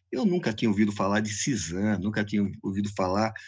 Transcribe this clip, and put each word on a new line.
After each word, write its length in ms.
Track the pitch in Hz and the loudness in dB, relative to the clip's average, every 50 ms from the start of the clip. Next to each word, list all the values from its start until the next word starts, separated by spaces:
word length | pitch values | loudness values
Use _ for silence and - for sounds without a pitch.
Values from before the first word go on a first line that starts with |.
| _ - | _ -6
Eu 140 | - 262 247 | -2 2 2
nunca 260 | 190 175 180 - 120 | 4 4 2 0 -2
tinha 180 | 110 - 120 110 | -2 0 2 2
ouvido 220 | 98 98 110 104 | 4 4 2 2
falar 300 | 101 - 98 98 101 107 | 2 0 0 2 2 2
de 80 | 110 107 | 0 -2
cisan, 680 | 107 - - 131 123 92 78 80 85 95 104 107 104 87 | -2 -2 0 0 0 0 -2 -4 -2 0 0 0 0 0
nunca 260 | 90 110 107 110 101 | -2 -2 -2 -2 -2
tinha 180 | 101 107 104 101 95 - - | 0 0 0 0 0 -2 -6
ouvido 280 | - 101 95 101 101 104 101 | -6 -4 -2 -2 -2 -2 -2
falar 400 | - 95 90 92 104 110 110 110 - - | -2 0 0 2 2 0 0 -2 -6 -14